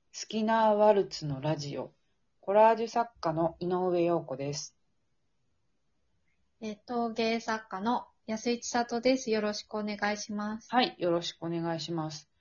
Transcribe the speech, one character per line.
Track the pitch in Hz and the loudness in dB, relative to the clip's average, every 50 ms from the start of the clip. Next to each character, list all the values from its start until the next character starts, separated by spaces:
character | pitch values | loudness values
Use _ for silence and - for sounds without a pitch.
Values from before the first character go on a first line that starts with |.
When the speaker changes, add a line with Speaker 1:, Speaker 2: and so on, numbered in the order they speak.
| _ _ - | _ _ -16
Speaker 1:
ス | - - | -14 -10
キ | - 208 220 220 | -6 -4 -2 0
ナ | 220 226 226 220 220 | 2 2 4 4 4
ー | |
ワ | 208 208 208 214 208 | 6 6 8 8 8
ル | 202 185 | 6 4
ツ | - - - 156 | 0 -4 -8 -6
の | 147 139 131 | -6 -4 -2
ラ | 135 151 156 | -2 -2 -2
ジ | 147 143 143 - | -2 -4 -6 -8
オ。 | 127 123 - _ _ _ _ _ _ _ _ _ _ | -8 -8 -10 _ _ _ _ _ _ _ _ _ _
コ | - - 196 | -2 2 6
ラ | 214 220 226 | 8 8 8
ー | 226 | 6
ジ | 220 233 | 4 0
ュ | |
作 | 226 - 240 233 - - _ | -2 -2 -2 -2 -2 -4 _
家 | - 170 151 | -2 -2 0
の | 160 170 165 - - | 0 0 -2 -2 -4
井 | 175 | -4
上 | 175 180 185 185 185 175 175 | -2 0 0 0 2 2 2
陽 | 170 175 170 160 | 2 2 2 0
子 | 151 - 131 | -2 -4 -8
で | 127 139 143 143 | -6 -6 -6 -6
す。 | 147 - - - _ _ _ _ _ _ _ _ _ _ _ _ _ _ _ _ _ _ _ _ _ _ _ _ _ _ _ _ _ _ _ _ _ _ _ _ - | -6 -8 -12 -14 _ _ _ _ _ _ _ _ _ _ _ _ _ _ _ _ _ _ _ _ _ _ _ _ _ _ _ _ _ _ _ _ _ _ _ _ -12
Speaker 2:
え、 | 226 214 208 | -10 -10 -10
陶 | - _ - 247 240 233 226 | -10 _ -6 -4 -2 -2 -2
芸 | 220 233 226 226 226 226 | -2 0 0 0 0 -2
作 | 226 - 220 220 - | -2 -4 -4 -6 -6
家 | - - 190 | -8 -8 -4
の | 202 226 247 - - - _ _ _ | -2 -2 -2 -2 -4 -8 _ _ _
安 | - 220 220 - 240 | -8 -8 -4 -2 -2
井 | 240 233 | -2 -2
千 | - - | -4 -2
里 | - 240 233 - 240 233 | -2 -2 -2 -2 -2 0
で | 233 254 269 | 2 2 2
す。 | 262 - 226 | 2 2 0
よ | 214 220 | 0 0
ろ | 208 208 | 0 -2
し | 208 - - | -4 -6 -8
く | - - | -8 -6
お | 214 208 | -6 -4
願 | 208 208 208 208 208 214 | -6 -4 -2 -2 -2 -2
い | |
し | 208 - - | -4 -6 -8
ま | 208 208 208 214 214 220 | -6 -6 -6 -6 -8 -8
す。 | - - | -6 -2
Speaker 1:
は | - 247 | 0 2
い、 | - 339 - | 2 2 0
よ | - 170 180 | -2 0 2
ろ | 170 175 | 2 0
し | 170 - - | 0 -4 -8
く | - 165 | -8 -6
お | 170 | -6
願 | 170 170 170 170 165 | -4 -2 -2 -2 -4
い | 160 | -4
し | - - | -4 -6
ま | 170 165 156 156 | -4 -4 -4 -6
す。 | 151 - - _ _ _ | -8 -12 -16 _ _ _